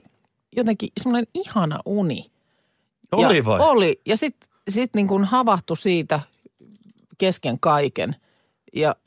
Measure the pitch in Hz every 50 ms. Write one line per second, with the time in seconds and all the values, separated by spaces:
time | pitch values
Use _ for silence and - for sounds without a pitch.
0 | - _ _ _ _ _ _ _ _ _ - 240 233 226 214 - 208 - - -
1 | - 254 240 240 226 - - 349 403 - - 214 170 151 151 - - - 202 208
2 | 190 156 120 80 - - _ _ _ _ _ _ _ _ _ _ _ _ _ _
3 | _ _ 180 214 - - 190 147 117 110 104 90 294 320 269 220 190 160 135 -
4 | _ - 220 220 311 285 - _ _ _ _ _ _ 202 196 226 254 240 - 214
5 | 202 190 196 196 202 190 247 254 247 233 196 170 - - 165 - - 196 180 165
6 | 143 - 156 147 - - _ _ _ - _ _ - - - _ _ - _ _
7 | _ _ - - 190 185 180 - - 135 117 - - 160 147 147 147 131 - -
8 | 80 - 139 - _ _ _ _ _ _ _ _ _ - - - 151 147 - -
9 | _